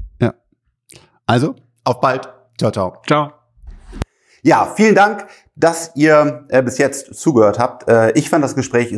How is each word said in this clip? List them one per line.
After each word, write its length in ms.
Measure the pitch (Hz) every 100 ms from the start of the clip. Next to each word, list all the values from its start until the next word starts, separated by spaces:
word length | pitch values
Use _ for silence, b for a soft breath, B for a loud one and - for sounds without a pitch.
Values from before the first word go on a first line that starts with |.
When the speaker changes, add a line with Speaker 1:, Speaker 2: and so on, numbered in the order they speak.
| - -
Speaker 1:
Ja. 140 | 120 - _ _ _ _ _ b b b -
Also, 300 | 120 143 - _ _
auf 180 | 131 120
bald. 260 | 135 131 - - _ -
Ciao, 140 | 110
ciao. 300 | 101 92 - -
Speaker 2:
Ciao. 260 | 151 - - _ _ - - B B B B B B
Speaker 1:
Ja, 300 | - 143 - -
vielen 200 | 220 190
Dank, 320 | 208 220 - B B -
dass 360 | 156 165 - 139
ihr, 500 | 156 151 147 135 -
äh, 140 | 127
bis 160 | 123 -
jetzt 340 | 139 - -
zugehört 460 | - 165 123 104 104
habt. 280 | 120 - -
Äh, 240 | 113 110
ich 140 | - -
fand 160 | 180
das 120 | 135 139
Gespräch 360 | 123 120 120